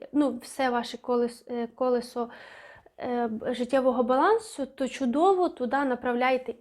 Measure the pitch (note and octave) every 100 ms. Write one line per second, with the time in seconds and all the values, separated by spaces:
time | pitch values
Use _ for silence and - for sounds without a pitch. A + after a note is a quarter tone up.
0 | - C#4+ C#4+ A#3+ - - C4 A#3+ A#3 A#3+
1 | - A#3+ A#3+ A#3+ - A#3+ A#3 - B3+ B3
2 | A#3+ B3 A#3 - - - - - - -
3 | B3 A#3+ A#3+ A3 - A#3+ A#3+ C4+ C4 B3
4 | A#3+ C4 E4+ A4+ - - C4 - B3+ -
5 | B3+ C#4 F#4 F#4 E4+ - A#3+ C4+ C#4 B3
6 | B3 A#3+ B3+ C4 B3+ -